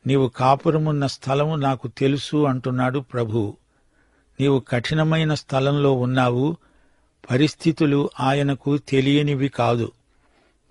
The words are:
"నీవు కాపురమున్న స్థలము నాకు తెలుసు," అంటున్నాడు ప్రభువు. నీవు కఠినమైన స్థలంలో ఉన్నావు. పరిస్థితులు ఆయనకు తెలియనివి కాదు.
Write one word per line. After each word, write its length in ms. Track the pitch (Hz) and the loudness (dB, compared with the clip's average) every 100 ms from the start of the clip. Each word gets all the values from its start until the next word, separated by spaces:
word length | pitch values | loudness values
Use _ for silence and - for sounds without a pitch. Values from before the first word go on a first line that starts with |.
| 127 | 0
"నీవు 200 | 135 127 | 0 0
కాపురమున్న 800 | - 131 139 175 156 156 147 135 | 2 2 2 2 0 0 -2 -4
స్థలము 480 | - 131 139 151 160 | -6 -4 -2 0 -2
నాకు 320 | 139 131 120 | -2 -4 -8
తెలుసు," 580 | - 135 139 - 151 147 | -2 0 0 -2 0 0
అంటున్నాడు 540 | 127 127 127 127 131 | 0 -4 -2 -2 -4
ప్రభువు. 580 | 131 123 113 113 104 - _ _ _ _ _ _ _ - | -6 -6 -2 -2 -4 -8 _ _ _ _ _ _ _ -2
నీవు 200 | 139 135 | 2 2
కఠినమైన 760 | - 123 - 156 156 160 156 | 0 -4 -2 0 0 0 0
స్థలంలో 600 | 151 - 135 135 147 139 | -2 -2 0 0 2 2
ఉన్నావు. 640 | 131 123 131 127 123 143 170 _ _ _ _ _ _ - | 2 0 0 2 2 -2 -4 _ _ _ _ _ _ -4
పరిస్థితులు 800 | 123 147 - 170 151 156 143 147 - | 0 0 0 -2 0 2 2 -2 -2
ఆయనకు 580 | 131 143 143 139 - 143 | 0 2 0 -2 -2 -4
తెలియనివి 720 | - 135 135 143 147 139 135 | 0 0 2 2 2 -2 -2
కాదు. 420 | - 120 120 110 _ _ _ _ _ _ _ _ | 0 0 0 -2 _ _ _ _ _ _ _ _